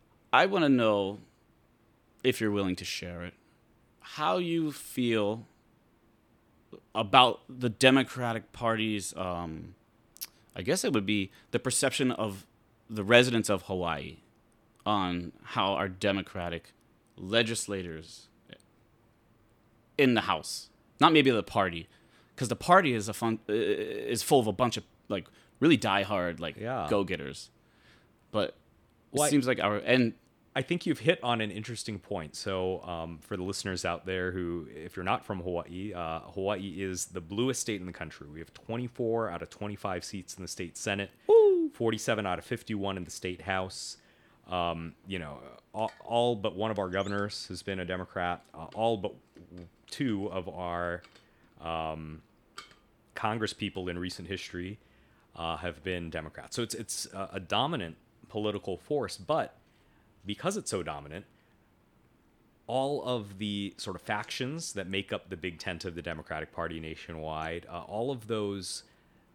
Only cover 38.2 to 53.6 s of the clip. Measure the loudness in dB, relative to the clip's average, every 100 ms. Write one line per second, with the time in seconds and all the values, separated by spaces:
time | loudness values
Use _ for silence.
38.2 | -16 -14 -14 -16 -8 -6 -6 -2 0 0
39.2 | 0 -4 -10 -8 -8 -6 -4 -4 -6 -10
40.2 | -12 -12 -12 -8 -10 -6 -2 -2 -2 -6
41.2 | 8 10 10 8 2 0 0 0 0 0
42.2 | 2 -2 -2 -8 -4 -4 -2 -4 -6 -8
43.2 | -8 -6 -2 -2 -2 -6 -12 -14 _ _
44.2 | _ _ -4 0 0 -2 -6 -12 -8 -8
45.2 | -6 -12 -16 -20 _ -4 -4 -4 -2 2
46.2 | 2 2 -2 -2 -2 0 0 0 0 -2
47.2 | -2 -6 -10 -10 -6 -6 -4 -6 -6 -4
48.2 | -2 -4 -8 -16 -12 -2 0 0 -4 -10
49.2 | _ -20 -20 -18 -18 _ -16 -4 -2 -2
50.2 | -2 -4 -6 -6 -4 -2 -2 -4 -8 -20
51.2 | _ _ _ -14 -6 -4 -4 -6 -8 -12
52.2 | -18 _ _ -20 -20 -20 _ _ _ -4
53.2 | -2 0 -2 -4